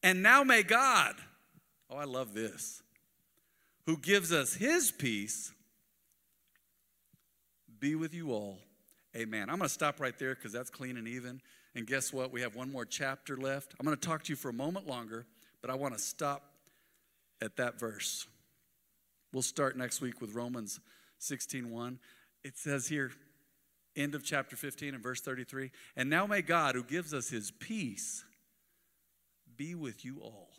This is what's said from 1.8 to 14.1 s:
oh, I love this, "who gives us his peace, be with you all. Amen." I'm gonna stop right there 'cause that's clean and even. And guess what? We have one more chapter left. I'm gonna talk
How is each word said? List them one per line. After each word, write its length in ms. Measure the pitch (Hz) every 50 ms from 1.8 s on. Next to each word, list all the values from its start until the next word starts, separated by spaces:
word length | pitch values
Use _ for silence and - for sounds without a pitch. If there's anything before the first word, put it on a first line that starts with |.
| _ _
oh, 60 | 123 139
I 80 | 147
love 280 | 143 127 127 131 110 101
this, 480 | 107 113 107 - - - - - - - _ _ _ _ _ _ _ _ _ _ _ _ _ _ _ _ _ _ _ _
"who 120 | - 160 151
gives 360 | 127 170 202 202 180 165 170
us 220 | 156 135 - -
his 360 | 180 196 262 320 349 294 -
peace, 640 | - - 143 127 113 101 101 107 - - - - - _ _ _ _ _ _ _ _ _ _ _ _ _ _ _ _ _ _ _ _ _ _ _ _ _ _ _ _ _ _ _ _ _ _ _ _ _ _ _ _ _ _ _ 113 107
be 140 | 107 143 151
with 220 | 156 160 160 156
you 160 | 175 165 151
all. 280 | 123 107 104 101 98 92 - _ _ _ _ _ _ _ _ _ _
Amen." 360 | 117 117 110 110 107 101 104
I'm 60 | 147 190
gonna 120 | 190 139
stop 300 | - - 160 147 143 -
right 180 | 143 127 117 -
there 160 | 135 131 131
'cause 180 | - - 107
that's 200 | 101 120 127 -
clean 260 | - - 139 127 123 123
and 100 | 113 113
even. 320 | 120 127 123 123 127 135 _ - - - - _ _
And 100 | 123 117
guess 260 | 110 135 135 135 -
what? 200 | - 135 127 131
We 100 | 127 120
have 140 | 123 120 104
one 160 | 117 127 131
more 140 | 139 131 117
chapter 520 | 113 - - 147 135 135 131 _ - 139 127
left. 380 | 135 135 135 139 139 - - -
I'm 60 | 135
gonna 100 | 156 151
talk 280 | 143 - 170